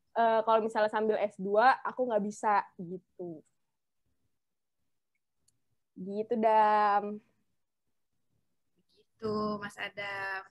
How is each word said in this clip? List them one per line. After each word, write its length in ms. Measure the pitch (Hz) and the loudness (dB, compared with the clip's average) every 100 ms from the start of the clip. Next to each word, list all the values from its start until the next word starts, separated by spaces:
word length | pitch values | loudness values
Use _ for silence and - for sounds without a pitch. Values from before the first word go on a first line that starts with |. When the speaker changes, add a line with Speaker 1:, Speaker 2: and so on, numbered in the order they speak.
| _ 226 | _ -2
Speaker 1:
eh, 240 | 233 226 | 2 2
kalau 240 | 220 226 | 2 2
misalnya 240 | 220 226 214 | 2 -2 -2
sambil 320 | 220 220 208 | 0 0 0
S 160 | 208 - | -2 -4
dua 400 | 196 208 254 - | -2 4 6 4
aku 240 | 208 233 247 | -2 -4 -2
nggak 160 | 214 | -2
bisa 400 | 208 - 220 202 - - | -2 -4 0 0 -2 -10
gitu. 640 | 170 185 _ - 175 156 _ _ _ _ _ _ _ _ _ _ _ _ _ _ _ _ _ _ _ _ _ _ _ _ _ | -12 -14 _ -16 -14 -14 _ _ _ _ _ _ _ _ _ _ _ _ _ _ _ _ _ _ _ _ _ _ _ _ _
Gitu, 420 | - 185 202 220 226 | -16 -10 -6 -4 0
Dam. 800 | 220 220 214 214 208 202 208 208 _ _ _ _ _ _ _ _ _ _ _ _ _ _ _ _ _ 427 _ _ | 4 6 6 4 4 2 -2 -10 _ _ _ _ _ _ _ _ _ _ _ _ _ _ _ _ _ _ _ _
Speaker 2:
Tuh, 400 | 220 214 214 208 | -6 -4 -4 -6
Mas 160 | 202 202 | -10 -12
Adam. 640 | 202 202 202 196 196 190 190 | -12 -10 -10 -6 -6 -8 -12